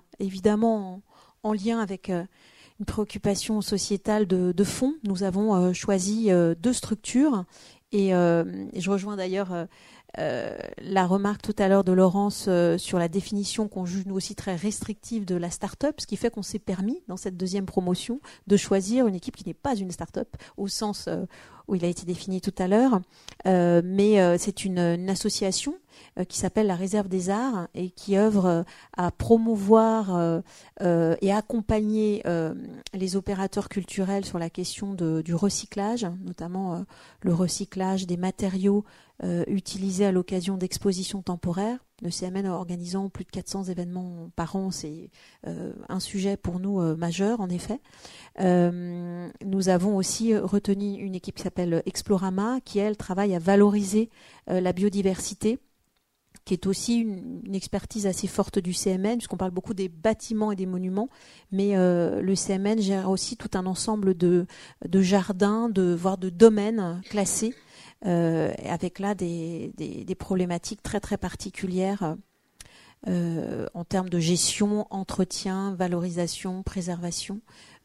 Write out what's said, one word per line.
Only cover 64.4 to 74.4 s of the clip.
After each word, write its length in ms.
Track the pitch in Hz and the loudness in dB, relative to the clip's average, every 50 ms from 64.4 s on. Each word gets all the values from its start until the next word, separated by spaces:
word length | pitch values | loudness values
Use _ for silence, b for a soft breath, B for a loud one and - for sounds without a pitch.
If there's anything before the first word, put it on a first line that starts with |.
| 180 B B B B B B B - | 2 B B B B B B B -6
de 140 | 170 175 190 | 2 4 4
jardins, 680 | 190 175 202 196 180 - 190 180 208 202 214 226 233 233 | 4 6 4 2 2 0 0 2 2 2 2 2 0 0
de, 260 | 196 190 185 175 175 | 2 2 2 2 2
voire 240 | 170 180 190 196 185 | 2 0 0 0 0
de 120 | 185 185 | -4 -6
domaines 720 | 175 170 226 226 214 208 202 214 233 220 185 170 170 180 - - | 6 8 8 8 8 6 0 0 0 0 -2 -2 -4 -6 -8 -4
classés, 460 | 208 208 190 185 - - 220 233 - B B B B B B B B B - | -2 -2 0 0 -2 -2 -2 -4 -4 B B B B B B B B B -2
euh, 480 | 185 175 170 170 165 165 160 156 - - - - | 2 2 4 4 4 2 2 0 0 -2 -6 -6
avec 340 | - 175 165 190 175 - - | -6 -6 -4 -4 -6 -6 -4
là 160 | 196 202 208 | -4 -4 -2
des, 580 | 190 185 170 170 165 160 165 170 - - - - | -2 -4 -4 -4 -6 -6 -6 -8 -8 -10 -10 -10
des, 280 | - 156 - - - - | -10 -10 -8 -8 -10 -8
des 100 | - - | -8 -8
problématiques 680 | - - - 190 180 180 175 170 170 - - 220 - | -8 -4 -2 0 0 0 0 -2 -6 -6 -8 -12 -10
très, 180 | - - 220 196 | -8 -6 -6 -6
très 160 | - - 208 | -4 -4 -6
particulières, 1000 | - 185 175 - - - 190 - - 190 185 180 185 185 196 202 - 180 151 165 196 - _ _ B B B B B B B B B B B B B - | -4 -4 -8 -10 -8 -12 -12 -8 -6 -6 -4 -2 0 0 0 -2 -2 -4 -4 -4 -6 -12 _ _ B B B B B B B B B B B B B -4
euh, 600 | 190 180 175 170 170 165 160 - - - - - - - | -2 -2 0 0 -2 -2 -4 -4 -4 -6 -6 -8 -8 -8
en 100 | 170 170 | -10 -8
termes 260 | - 202 190 185 180 | -2 -2 -2 -2 0
de 80 | 175 170 | -2 0
gestion, 680 | 160 165 180 165 | 2 2 2 2